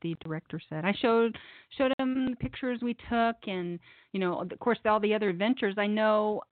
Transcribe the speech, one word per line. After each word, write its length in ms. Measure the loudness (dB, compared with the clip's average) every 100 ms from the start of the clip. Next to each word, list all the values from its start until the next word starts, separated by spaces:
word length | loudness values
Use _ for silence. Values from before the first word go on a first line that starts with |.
the 140 | -6 -6
director 380 | -6 -8 -8 -12
said. 240 | -8 -4 -2
I 60 |
showed, 440 | 2 2 4 2 -2 -14 -20 -10
showed 240 | 0 0 2
them 320 | 0 0 -2
the 40 | -2
pictures 460 | -6 -4 -4 -2
we 120 | -4
took, 420 | -4 -2 0 0 0 -6
and, 320 | -6 -4 -8 -12 -20 _
you 80 | -2
know, 200 | -2 -2
of 200 | -6 -4
course, 200 | -2 0 2
all 140 | 2
the 140 | 2
other 160 | 2 0
adventures. 480 | 2 0 2 0 0
I 100 | 0
know, 540 | 2 4 4 2 -2 -4